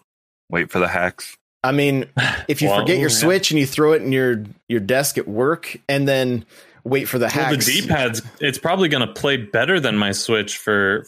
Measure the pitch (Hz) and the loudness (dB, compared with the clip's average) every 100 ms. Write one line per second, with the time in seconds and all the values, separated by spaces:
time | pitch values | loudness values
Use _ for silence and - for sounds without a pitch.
0 | _ _ _ _ - 87 85 90 87 90 | _ _ _ _ -6 -4 -2 0 0 0
1 | 90 - - - _ _ 127 143 143 135 | -2 -4 -16 -20 _ _ 0 2 2 0
2 | - - 131 - - 143 151 101 131 180 | -2 -2 -2 -2 -4 0 0 2 2 0
3 | 139 113 156 190 190 156 139 - 151 156 | 0 2 2 2 2 0 0 2 4 4
4 | 123 131 127 113 104 - - 117 98 131 | 2 0 2 0 -4 -14 -4 -2 0 0
5 | 143 - - 104 135 165 - - - 139 | 0 -2 -4 -2 0 -2 -6 -10 -4 0
6 | 139 131 127 123 - - - - 123 139 | 2 2 0 -2 -6 -20 -20 -12 -2 -2
7 | 107 127 131 143 135 135 117 165 - 151 | 0 0 0 0 0 0 0 0 0 0
8 | 123 113 - - 147 139 165 190 175 139 | 0 -4 -10 -6 -4 -2 -2 0 2 0
9 | 107 - 147 135 104 113 139 185 131 107 | -2 -2 0 0 0 0 2 2 2 0
10 | 101 95 - 110 101 - - 104 98 104 | 0 -2 0 0 0 -6 0 2 2 0